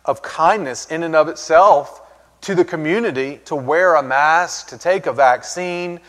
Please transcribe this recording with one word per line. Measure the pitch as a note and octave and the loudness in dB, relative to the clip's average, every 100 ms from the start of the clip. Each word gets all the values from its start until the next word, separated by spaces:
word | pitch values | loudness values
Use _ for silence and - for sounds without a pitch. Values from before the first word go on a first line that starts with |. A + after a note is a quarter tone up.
of | - C3+ | -6 -6
kindness | - - D#3+ G#3+ D3 A#2+ - | -8 0 2 2 -4 -10 -10
in | D#3+ | -8
and | E3 D#3+ | 0 0
of | D3+ | 0
itself | - - D#3+ G3 C#3+ C#3 - - _ _ _ | -2 2 6 6 4 0 -14 -20 _ _ _
to | - F#3 | -6 -2
the | - | 0
community | E3 D#3 G3 A#3 C3 C3+ C#3+ - | -2 -4 -2 -2 -4 -6 -8 -8
to | D3+ | -8
wear | B2+ D#3 F#3 D#3+ | -2 2 4 2
a | |
mask, | C3+ C3+ D3+ D#3+ F3 - - | 2 0 2 2 0 -8 -14
to | B2+ | -8
take | E3+ F#3+ D#3+ | -2 -2 -2
a | |
vaccine, | B2 C3+ B2+ - - F3+ F3 F3 F3 | 2 4 4 -2 -10 -8 -6 -8 -12